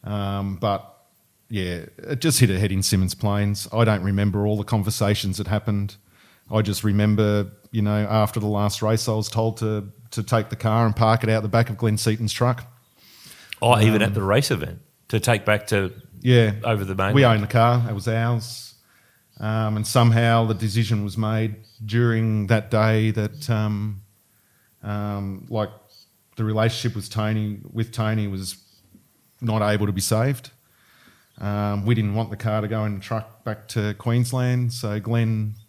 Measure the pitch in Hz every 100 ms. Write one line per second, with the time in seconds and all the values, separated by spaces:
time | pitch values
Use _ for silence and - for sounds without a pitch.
0 | - 104 98 98 98 95 110 98 - -
1 | _ _ _ _ _ 107 90 87 82 -
2 | - 135 165 - 120 95 101 95 98 98
3 | 92 - 104 101 101 101 - 110 113 104
4 | 92 101 101 98 104 107 104 110 98 -
5 | 104 104 98 92 101 104 - 101 101 -
6 | _ _ _ _ _ 110 104 98 107 101
7 | 107 104 104 104 95 - _ 110 104 104
8 | 104 110 107 - 104 104 104 - 107 110
9 | - 107 107 113 113 110 110 107 101 -
10 | - - 104 117 107 - 113 113 113 107
11 | 110 117 110 110 104 113 117 104 113 107
12 | - 107 110 - 123 123 - _ _ _
13 | _ - - - - - 117 117 110 107
14 | 107 101 98 110 143 90 76 87 _ _
15 | _ 113 113 110 - 104 - 104 95 -
16 | - - 123 123 110 104 113 107 95 98
17 | 95 127 127 110 104 120 117 123 117 104
18 | 117 113 117 117 - - - _ _ _
19 | _ _ _ - 107 110 110 107 107 127
20 | 120 113 117 117 113 104 107 104 107 107
21 | 101 95 107 110 110 107 - _ 107 117
22 | 120 113 113 107 101 110 101 110 110 110
23 | 110 107 107 - - 110 107 104 107 101
24 | - _ _ _ _ _ _ _ 104 104
25 | 104 101 98 95 - 113 104 - _ _
26 | _ _ _ - 110 107 113 - 123 101
27 | 101 110 107 110 107 101 - 107 110 -
28 | 110 110 101 95 92 - _ _ _ -
29 | _ _ _ _ 120 110 104 104 101 95
30 | - 110 127 139 - _ _ _ _ _
31 | _ _ _ - 101 104 104 104 101 117
32 | 104 104 113 104 113 107 104 110 107 101
33 | - 113 107 - - 107 - 113 104 101
34 | 120 117 123 127 123 123 123 120 107 104
35 | 107 117 113 110 107 107